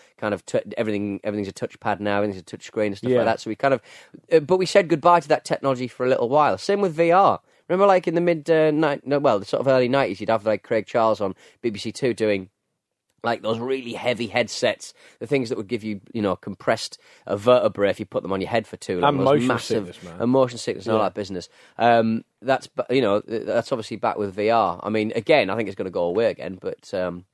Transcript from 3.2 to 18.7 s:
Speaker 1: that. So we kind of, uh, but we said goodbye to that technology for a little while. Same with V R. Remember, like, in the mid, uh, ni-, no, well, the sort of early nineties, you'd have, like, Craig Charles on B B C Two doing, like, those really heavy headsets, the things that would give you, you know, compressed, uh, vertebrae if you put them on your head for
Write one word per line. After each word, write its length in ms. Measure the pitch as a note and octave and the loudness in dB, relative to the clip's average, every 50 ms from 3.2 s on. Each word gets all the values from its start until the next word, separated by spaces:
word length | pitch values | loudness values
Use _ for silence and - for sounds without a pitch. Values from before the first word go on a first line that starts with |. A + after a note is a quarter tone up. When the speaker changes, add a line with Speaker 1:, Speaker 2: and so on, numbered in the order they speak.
| A2 | 2
Speaker 1:
that. 140 | A2+ A2 - | 2 0 -2
So 100 | - A2 | -4 -8
we 40 | G#2+ | -4
kind 200 | - - C#3 C3+ | -2 0 0 0
of, 80 | A2+ - - - - - - - - - - | 0 -4 -8 -20 -20 -20 -20 -20 -20 0 2
uh, 80 | E3+ D#3+ | 2 2
but 160 | D3 C3+ F#3 | 4 4 0
we 80 | F#3 F#3 | 0 2
said 240 | - - G3+ F#3 D3+ | 4 4 4 4 4
goodbye 320 | E3+ C#3+ D3 F3 F3 E3+ | 2 2 4 6 6 6
to 80 | C#3 D3 | 4 2
that 160 | D#3 - - | 0 0 0
technology 440 | - - - - C3+ C3 B2 B2+ A#2 | -2 -4 -2 0 -2 -2 -2 -4 -8
for 180 | - - B2 | -6 -2 0
a 20 | B2+ | 0
little 220 | C3 - B2 A#2 | 2 2 0 2
while. 260 | C3+ D3+ D3 B2+ F#2+ | 2 4 4 2 2
Same 240 | G2 - - G3+ G3+ | 0 -2 -2 0 0
with 140 | G3+ F3+ D3+ | 0 0 0
V 160 | D#3+ E3+ E3 | 2 2 4
R. 280 | E3+ F#3+ G3 C#3+ G2+ - _ _ _ _ _ - | 6 6 6 4 4 0 _ _ _ _ _ -2
Remember, 180 | F3 F#3 G3+ | 2 4 6
like, 220 | G3+ F#3+ F3+ E3+ F3+ | 6 6 4 2 0
in 60 | E3 | 0
the 80 | E3+ | 2
mid, 260 | F3 F3 E3+ D#3 C#3+ E3 | 2 2 0 0 0 2
uh, 220 | D#3+ D#3 D#3 D#3 | 4 4 4 4
ni-, 300 | D3+ D3+ D#3+ C#3+ C#3+ - - | 4 2 2 0 0 -2 -2
no, 140 | B2+ C#3+ C#3+ | -2 0 2
well, 220 | D3 C#3 A2 G2+ | 2 2 2 2
the 40 | G2+ | 0
sort 160 | - - - | -2 -2 0
of 80 | B2 C3+ | 2 4
early 200 | C3 B2+ B2+ A#2+ | 4 4 4 4
nineties, 320 | C3+ C#3 C3 F#2+ G2 - | 2 2 2 0 -2 -4
you'd 100 | G#2 G2 | -2 -2
have, 160 | A2+ G#2+ G2 | 0 0 0
like, 160 | A2 G#2+ G2 | 0 -2 -2
Craig 240 | - - A#2+ A2 G2 | -2 -2 -2 -2 -2
Charles 340 | - - A#2+ A2+ A2 G#2+ G2 | 0 0 2 2 2 2 0
on 140 | G2+ F#2+ F#2 - - - _ _ | -2 -4 -6 -8 -16 -20 _ _
B 80 | - A#2+ | -6 -6
B 100 | G2+ G2+ | -6 -6
C 140 | - A2+ | -8 -10
Two 220 | - - C#3 B2 A2 | -8 -4 -2 -2 -2
doing, 340 | - A2 G#2+ G2+ G2 F#2 F#2 _ _ _ _ _ _ _ _ _ _ _ _ _ _ - | 0 0 0 0 -2 -4 -10 _ _ _ _ _ _ _ _ _ _ _ _ _ _ -4
like, 160 | A#2 A#2 - | -4 -4 -2
those 180 | - A2 A2+ A2+ | -4 -4 -4 -4
really 320 | A#2+ C3 C3+ C3+ B2 A#2+ | -4 -4 -4 -4 -6 -8
heavy 340 | A2+ - B2 B2 A#2+ G2+ A#2+ | -10 -6 -4 -4 -4 -2 -4
headsets, 640 | G#2 - B2 A#2 G2+ - - B2+ A2 G2+ - - - - _ - - _ - | -4 -2 -2 -2 -2 -4 -2 -2 -2 -2 -4 -8 -20 -20 _ -20 -20 _ -14
the 80 | A#2 A2 | -6 -2
things 200 | D3 C3+ B2 A2+ | -2 -2 -2 -2
that 80 | B2+ | -4
would 120 | - G#2 - | -6 -6 -6
give 160 | A#2+ G#2 G#2+ | -6 -6 -6
you, 160 | A2 G#2 G2 - - | -6 -8 -10 -12 -10
you 80 | - A#2 | -6 -2
know, 140 | G#2 F#2+ F2+ | -2 -2 -2
compressed, 640 | - - G#2+ F#2+ - - - A2+ A2 - - - - _ _ - _ - | -2 -6 -12 -14 -6 -2 -2 -2 -2 -4 -10 -14 -18 _ _ -20 _ -8
uh, 120 | - G2+ | -6 -6
vertebrae 520 | G#2 G#2 B2 B2 B2 - A2 - G2+ G2+ G2 | 0 4 6 6 6 4 2 0 0 0 0
if 120 | F2+ - | 0 -2
you 40 | G#2 | -6
put 200 | - - G#2+ - | -6 -6 -6 -4
them 80 | F2+ | -4
on 80 | F#2+ F#2+ | -4 -4
your 100 | F#2 E2+ | -2 -2
head 160 | F2+ - - | -2 -2 -2
for 100 | - | -4